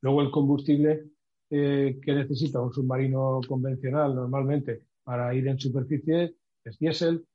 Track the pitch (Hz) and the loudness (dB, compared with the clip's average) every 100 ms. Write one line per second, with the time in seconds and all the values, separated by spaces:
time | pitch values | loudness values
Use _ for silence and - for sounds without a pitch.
0 | 135 139 143 151 139 143 143 147 151 151 | 2 2 2 2 2 2 2 4 4 2
1 | - _ _ _ _ 147 143 139 139 135 | -4 _ _ _ _ 0 2 2 0 0
2 | - 143 139 135 151 131 123 123 131 127 | -2 0 0 -2 -2 -2 -4 -2 -2 0
3 | 135 131 135 131 123 131 131 131 135 143 | 0 0 0 -2 -2 -4 -2 -4 -2 0
4 | 147 127 123 135 135 143 135 113 _ _ | 0 0 -2 -2 0 0 -2 -8 _ _
5 | - 123 123 127 131 135 135 131 135 147 | -8 -4 -2 0 0 -2 -2 -4 -2 -4
6 | 156 165 170 170 _ _ - 113 156 156 | 0 0 0 -4 _ _ -20 -4 -2 0
7 | 170 165 - | 0 0 -4